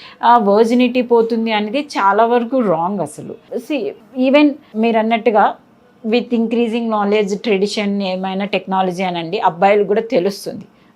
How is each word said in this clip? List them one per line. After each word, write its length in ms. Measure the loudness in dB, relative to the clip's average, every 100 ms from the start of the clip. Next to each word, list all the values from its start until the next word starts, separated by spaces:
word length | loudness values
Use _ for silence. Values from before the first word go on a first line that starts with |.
| -20 -2
ఆ, 120 | 4 4
వర్జినిటీ 640 | 4 4 4 4 2 0
పోతుంది 500 | 2 2 2 0 -2
అనేది 280 | -2 -2 -4
చాలా 460 | -4 0 2 4 4
వరకు 340 | 2 0 -2
రాంగ్ 400 | 0 0 -2 -4
అసలు. 340 | -6 -8 -16 -16 -12 -12
See, 320 | -6 -6 -6 -10 -14 -2 2
even 240 | 4 4 0 _ -2
మీరు 220 | 0 2
అన్నట్టుగా 560 | 0 0 2 2 2 -2 _ _ _ _ -2
with 200 | -2 0
increasing 600 | -2 0 0 -2 -2 -4
knowledge, 560 | -2 0 0 0 -4
ట్రెడిషన్, 600 | -2 0 0 -2 -4 -2
ఏమైనా 420 | -4 -4 -4 -6
టెక్నాలజీ 580 | -4 -4 -2 -2 -2 -2
అనండి, 360 | -4 -4 -6 -2
అబ్బాయిలు 460 | -2 2 2 4
కూడా 160 | 2 0
తెలుస్తుంది 640 | 0 0 -2 -6 -12 -14 -18 _ _